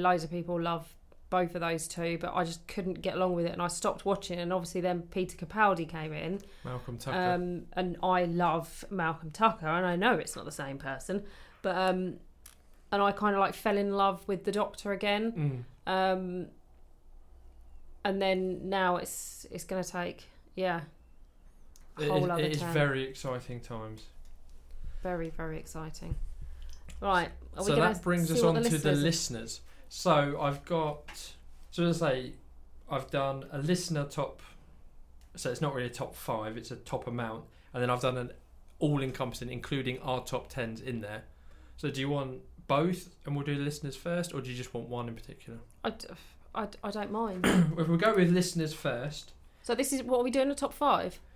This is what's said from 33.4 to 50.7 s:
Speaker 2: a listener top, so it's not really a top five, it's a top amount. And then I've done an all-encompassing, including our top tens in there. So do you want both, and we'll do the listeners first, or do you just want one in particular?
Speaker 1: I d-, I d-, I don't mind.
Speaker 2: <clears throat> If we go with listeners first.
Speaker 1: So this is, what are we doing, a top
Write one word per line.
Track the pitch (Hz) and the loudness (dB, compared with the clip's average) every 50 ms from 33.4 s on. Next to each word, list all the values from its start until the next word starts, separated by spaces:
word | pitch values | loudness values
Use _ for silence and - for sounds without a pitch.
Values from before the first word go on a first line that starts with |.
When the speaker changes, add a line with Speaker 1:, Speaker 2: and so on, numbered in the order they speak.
| 170 - - | -6 -8 -6
Speaker 2:
a | 143 | -4
listener | 139 160 180 175 - - 160 147 143 | 0 2 2 2 2 0 -2 -2 -2
top, | 143 - - 139 - - - - - - - - - - - - - - - - - - - - - - | -2 -2 -4 -4 -4 -4 -12 -18 -20 -20 -20 -20 -20 -20 -20 -20 -20 -20 -20 -20 -20 -20 -20 -20 -18 -14
so | - - 131 | -6 -4 -4
it's | 123 - | -2 0
not | 160 143 139 | 0 0 0
really | 127 123 120 | -2 -4 -4
a | - | -4
top | - 139 - - | -6 -8 -8 -8
five, | - - - 120 110 107 110 110 | -12 -6 -4 -4 -4 -2 -4 -6
it's | 120 113 - | -8 -10 -10
a | 127 | -12
top | 117 - - - 123 - | -12 -10 -6 -6 -4 -4
amount. | 127 120 120 117 113 110 120 - - - - - - - | -4 -4 -4 -4 -4 -6 -8 -10 -14 -20 -20 -20 -10 -4
And | 123 123 | -2 0
then | 123 | 2
I've | 123 120 | 2 2
done | 135 131 127 | 2 0 0
an | 127 120 123 - - - - - - - - - - | 0 -4 -6 -10 -16 -20 -20 -20 -20 -20 -18 -6 0
all-encompassing, | 170 147 147 139 135 131 120 - 139 117 117 - 123 123 | 2 2 4 2 2 0 -2 -2 -4 -4 -4 -6 -8 -8
including | 127 120 - - 147 135 127 127 123 131 | -8 -8 -4 -2 -2 0 0 -2 -4 -4
our | - 139 127 123 123 | -2 -2 -2 -2 -2
top | - - 123 - - | -2 -6 -6 -6 -6
tens | - 135 120 113 113 113 | -6 -4 -4 -4 -4 -8
in | 113 131 123 113 | -6 -6 -6 -6
there. | 104 101 107 110 - - - - - - - - - - - | -6 -6 -10 -10 -12 -14 -20 -20 -20 -20 -20 -20 -20 -20 -16
So | - - 143 | -6 -6 -4
do | 131 135 | -2 -2
you | 135 139 | -2 0
want | 147 143 135 131 127 - - - - - - | 0 -2 -2 -4 -6 -10 -12 -18 -20 -16 -2
both, | - 139 143 160 180 180 - - - - - - | 2 2 4 4 4 2 -2 -6 -14 -18 -12 -6
and | 143 143 | -4 -2
we'll | 143 139 | -2 0
do | 147 143 | 0 -2
the | 139 143 | 0 0
listeners | 147 147 - - 139 131 | -2 -4 -4 -6 -8 -8
first, | - - 170 170 175 170 170 - | -6 -6 -4 -2 -2 -2 -2 -4
or | 139 | -6
do | 123 127 | -6 -6
you | 123 | -6
just | 123 123 - - | -6 -8 -8 -8
want | 120 117 120 | -8 -8 -4
one | 123 120 120 117 | -4 -4 -4 -4
in | 113 | -6
particular? | - - - - - - 117 113 113 117 - - - - | -10 -12 -14 -16 -16 -14 -14 -14 -14 -14 -16 -18 -6 -6
Speaker 1:
I | 226 | -6
d-, | - - - - - - - - - - - - - | -6 -6 -10 -14 -14 -16 -18 -20 -20 -20 -20 -10 -6
I | - 214 | -4 -4
d-, | 196 - - - | -4 -6 -8 -8
I | 208 | -6
don't | 202 214 202 196 202 | -4 -4 -4 -4 -2
mind. | 220 233 214 185 185 180 | -2 -2 -2 -2 2 4
Speaker 2:
<clears throat> | 190 - 185 170 156 165 170 | 6 8 8 6 6 4 2
If | 160 160 | 2 4
we | 170 165 | 4 6
go | 202 220 214 | 6 6 8
with | 190 180 170 | 8 8 8
listeners | 175 180 175 180 - 170 160 151 151 | 8 6 6 4 2 0 0 0 -2
first. | - - 143 123 120 131 147 151 - - - - - - - - - - | -2 -2 -2 -2 -2 -4 -6 -6 -8 -12 -14 -18 -20 -20 -20 -20 -16 -4
Speaker 1:
So | - 233 | -2 0
this | 226 277 277 285 | 2 2 2 2
is, | 262 233 | 0 0
what | 240 254 247 | 2 4 4
are | 247 | 4
we | 254 | 4
doing, | 240 277 262 277 | 4 4 4 4
a | 285 | 2
top | - 277 - | 0 -2 -4